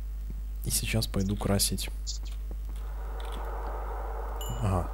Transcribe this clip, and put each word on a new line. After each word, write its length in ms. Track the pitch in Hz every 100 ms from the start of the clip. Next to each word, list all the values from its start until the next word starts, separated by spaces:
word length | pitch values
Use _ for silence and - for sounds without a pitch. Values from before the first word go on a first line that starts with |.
| - - - - - -
И 60 | -
сейчас 360 | - 117 110 -
пойду 300 | 98 95 101
красить. 520 | 98 98 - 196 - - - - - - - - - - - - - - - - - - - - - - - - - - - -
Ага, 280 | 107 92 82